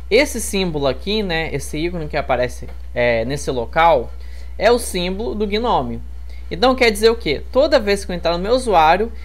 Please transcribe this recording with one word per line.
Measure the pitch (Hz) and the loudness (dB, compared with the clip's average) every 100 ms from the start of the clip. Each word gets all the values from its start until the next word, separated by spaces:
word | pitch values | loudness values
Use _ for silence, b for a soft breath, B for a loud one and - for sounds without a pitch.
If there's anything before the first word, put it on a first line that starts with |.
| - | 0
Esse | 220 294 233 | 2 2 -2
símbolo | - 196 185 147 139 | -4 -2 -2 0 -2
aqui, | 127 190 220 | -2 -2 -2
né, | 190 160 160 | -2 -2 -4
esse | 139 - 147 | -6 -6 -4
ícone | 170 175 151 | -4 -4 -4
que | 151 | -4
aparece, | 135 123 123 - - - - | 0 0 0 -4 -10 -10 -6
é, | 120 120 117 | 0 2 2
nesse | 117 143 - | 0 -4 -4
local, | 127 117 165 165 143 113 B B B B - | -4 0 4 6 6 2 B B B B 0
é | 208 | 2
o | 240 | 2
símbolo | - 185 180 190 247 220 | 0 -4 -4 -4 -4 -4
do | 208 | -2
Gnome. | 208 240 170 120 117 - - b b - | 0 0 0 -2 -6 -10 -12 b b -10
Então | 170 247 | 0 2
quer | 254 233 | 4 2
dizer | 202 226 | 4 4
o | |
quê? | 226 160 127 - | 4 0 -2 0
Toda | 254 302 285 | 2 4 4
vez | 202 196 | 2 0
que | - | -2
eu | 180 | -2
entrar | 165 | -2
no | 175 | 0
meu | 196 | 0
usuário, | 254 240 175 156 185 226 B | 0 4 6 6 4 0 B